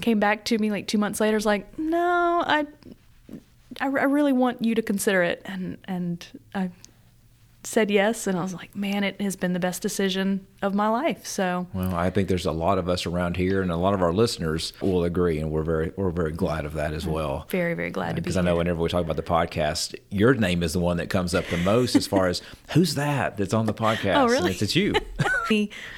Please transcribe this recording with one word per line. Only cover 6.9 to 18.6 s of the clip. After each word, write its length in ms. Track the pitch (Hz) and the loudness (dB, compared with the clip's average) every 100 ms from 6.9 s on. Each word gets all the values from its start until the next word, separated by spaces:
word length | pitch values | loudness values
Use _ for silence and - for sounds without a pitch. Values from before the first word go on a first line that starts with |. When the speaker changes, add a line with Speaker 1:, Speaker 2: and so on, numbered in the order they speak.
| - - _ - _ - - | -20 -20 _ -20 _ -20 -16
Speaker 1:
said 280 | - 233 208 | -2 0 4
yes. 340 | 202 202 233 196 | 4 2 0 -2
And 140 | 180 | -2
I 20 | |
was 120 | 190 | -2
like, 200 | 170 - | -6 -10
"Man, 300 | 202 196 202 | -6 -2 0
it 160 | 196 - | -2 -2
has 140 | 202 185 | -4 -2
been 160 | 180 | -2
the 80 | 180 | 0
best 220 | 180 175 | -2 -2
decision 640 | 208 - 196 190 190 196 - - | -4 0 0 2 0 -2 -6 -4
of 120 | 202 | -2
my 140 | 202 214 | 0 2
life." 380 | 226 320 190 - | 2 0 -4 -6
So 400 | - 185 180 180 | -2 0 -2 -4
Speaker 2:
Well, 200 | 95 92 | -2 -2
I 160 | 85 90 | 0 2
think 200 | 95 92 | 2 2
there's 160 | 92 82 | 0 0
a 80 | |
lot 240 | 80 85 95 | 0 2 2
of 100 | 87 | 2
us 180 | 87 87 | 0 0
around 300 | 87 87 87 | 0 0 0
here, 260 | 92 98 | 2 2
and 80 | 92 | 0
a 60 | 85 | 2
lot 180 | 92 | 2
of 80 | 101 | 4
our 120 | 87 | 2
listeners 580 | 90 117 - 80 80 - - | 4 2 2 -2 -2 -4 -4
will 220 | 98 90 | 0 2
agree, 360 | 87 85 90 78 | 2 2 2 0
and 120 | 78 | 0
we're 120 | 78 | -2
very, 280 | 78 80 80 - | 0 0 -2 -2
we're 120 | 95 | -2
very 200 | 85 80 | 0 -2
glad 320 | 82 90 78 76 | 0 -2 -2 -4
of 80 | |
that 200 | 78 76 | -4 -4
as 120 | 78 80 | -4 -2
Speaker 1:
I'm 60 | |
Speaker 2:
well. 340 | 80 76 69 - | -2 -2 -4 -4
Speaker 1:
very, 240 | 185 170 | -4 -2
very 180 | 165 87 | -4 -4
glad 240 | 92 85 85 | -4 -4 -4
to 60 | |
be 80 | 85 | -2
Speaker 2:
'Cause 80 | 87 | 0
I 40 | |
know 100 | 87 | 2
Speaker 1:
here. 80 | |
Speaker 2:
whenever 220 | 85 | 2